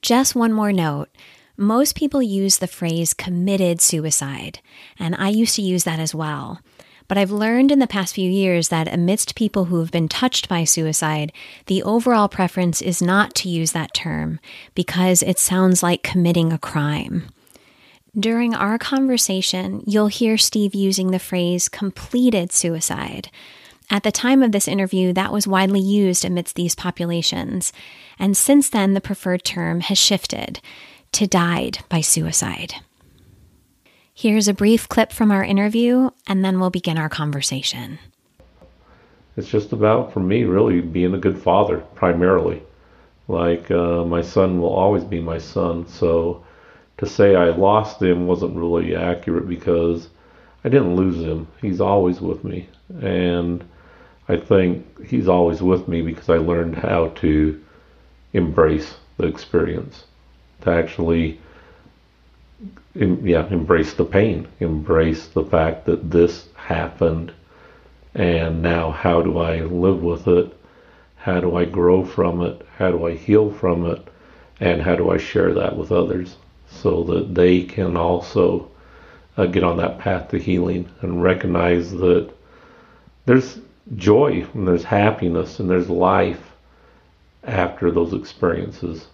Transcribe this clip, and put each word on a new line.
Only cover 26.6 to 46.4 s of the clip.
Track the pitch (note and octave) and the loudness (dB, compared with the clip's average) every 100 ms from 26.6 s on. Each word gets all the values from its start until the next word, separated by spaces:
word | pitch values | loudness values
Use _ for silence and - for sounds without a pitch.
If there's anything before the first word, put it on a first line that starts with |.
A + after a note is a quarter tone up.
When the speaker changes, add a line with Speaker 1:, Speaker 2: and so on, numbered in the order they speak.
| F3 - | -4 -4
Speaker 1:
populations. | F3+ - E3+ E3+ D#3+ - - F#3+ - - - - - - | -6 -6 -4 -2 -2 -4 -6 -6 -6 -10 -20 -20 -20 -4
And | G3 F#3+ | 0 2
since | - C#4+ C4+ | 4 4 4
then, | A3 G3 G3 | 2 2 0
the | |
preferred | - G3 F#3 F3+ - | -2 -6 -2 -2 -4
term | F3 E3 E3+ | -4 -4 -4
has | - G3 | -2 0
shifted | - G3 - - - - - - - - _ | 2 0 -2 -8 -8 -12 -18 -20 -20 -20 _
to | - G3+ | -2 2
died | F#3 E3+ E3+ B2+ - - | 2 2 -2 -4 -8 -4
by | E3+ | -2
suicide. | D3+ E3 D#3+ D#3+ - - E3 - _ _ _ _ _ _ _ _ _ _ _ _ _ | 0 -2 0 -2 -4 -8 -10 -14 _ _ _ _ _ _ _ _ _ _ _ _ _
Here's | - A3+ G#3+ G3+ | -2 2 2 2
a | |
brief | G3 G3+ A3+ - | 2 4 4 2
clip | - A3 | 0 0
from | - G#3+ | 2 2
our | G3 - | 2 2
interview, | G3 G#3 A3+ A#3+ B3+ B3+ _ - | 0 2 2 2 4 2 _ -2
and | G3 | 0
then | F#3+ F#3 | 2 2
we'll | F#3 | 0
begin | F3+ F3 D#3+ | 0 -2 -2
our | D#3 | -4
conversation. | - D3+ C#3+ - C3 - A#2+ A#2 D#3 - _ _ _ - _ - _ _ _ _ _ _ - | -4 -4 -2 -4 -4 -6 -8 -12 -14 -18 _ _ _ -20 _ -20 _ _ _ _ _ _ -12
Speaker 2:
It's | G#2+ | -4
just | G#2+ - | -4 -2
about, | A2+ G#2 A#2 B2 | 0 2 2 0
for | G#2+ | -4
me, | F#2 A2 | 0 0
really | A2 F#2+ A2+ F2+ | 2 2 2 2
being | E2+ D#2+ F2+ | -2 -2 0
a | F#2 | 2
good | F#2 F#2 | 0 0
father, | F#2 F#2+ - F2 - - | 2 2 2 -2 -6 -2
primarily. | F#2 E2+ F2+ F2+ F2 - - _ _ _ _ _ - | 0 2 4 4 2 -4 -12 _ _ _ _ _ -6
Like, | E2+ E2+ E2+ - | -2 0 -2 0
uh, | F2 F2 F2 | 0 0 0
my | E2+ E2+ | 0 -2
son | E2+ - F#2+ F2+ | -2 0 2 2
will | E2+ | 0
always | F#2+ F#2+ G2 F2+ | 2 2 2 -2
be | F2 | -6
my | E2 E2 | -6 -8
son, | - G2 F2 E2+ E2+ | -6 -4 -2 -4 -8
so | - E2+ E2 E2+ F2 | -2 0 2 0 -6